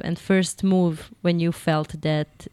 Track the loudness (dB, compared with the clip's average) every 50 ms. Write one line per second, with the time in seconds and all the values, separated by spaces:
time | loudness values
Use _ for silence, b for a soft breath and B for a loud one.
0 | -6 -6 -6 -6 -2 2 2 2 2 0 -2 -2 0 2 4 4 4 2 0 -2
1 | -8 -16 -14 _ -2 0 0 2 0 0 -2 -2 0 0 0 0 -2 -4 -8 -6
2 | -2 -2 0 0 -2 -4 _ -16 -20 -20